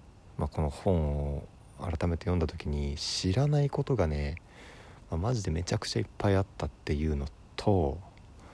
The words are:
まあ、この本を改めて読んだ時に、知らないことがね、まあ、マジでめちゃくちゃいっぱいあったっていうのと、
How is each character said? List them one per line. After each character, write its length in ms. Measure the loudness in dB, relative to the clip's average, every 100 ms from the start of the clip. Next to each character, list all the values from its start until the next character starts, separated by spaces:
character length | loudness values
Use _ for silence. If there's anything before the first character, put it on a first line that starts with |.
| -20 -20 -16 -6
ま 80 | -4
あ、 20 |
こ 160 | -2
の 80 | -2
本 640 | 0 2 4 2 0 -2 -4
を 120 | -8 -18 -20 -10
改 300 | -6 -2 0
め 80 | 0
て 80 | 0
読 100 | 2
ん 40 |
だ 80 | 0
時 220 | -2 -4
に、 260 | -2 -2 -4
知 380 | -4 -2 2
ら 120 | 2 4
な 160 | 4
い 80 | 2
こ 140 | 0
と 120 | 0 2
が 120 | 2
ね、 280 | 2 -2 -6 -12 -20 -20 -20 -20 -18 -6
ま 60 | -2
あ、 20 |
マ 160 | 0 0
ジ 80 |
で 80 | 0
め 100 | -2
ち 120 | -2
ゃ 40 | -2
く 100 | -2
ち 100 | -4
ゃ 20 |
い 40 |
っ 20 | -4 0
ぱ 140 | 4
い 40 | 4
あ 60 |
っ 40 | 2 -4
た 80 | -8
っ 40 |
て 240 | -6 -2
い 140 | 0 0
う 80 | 0
の 120 | -4 -10 -16 -2
と、 440 | 2 4 4 0 -10 -20 -20 -20 -20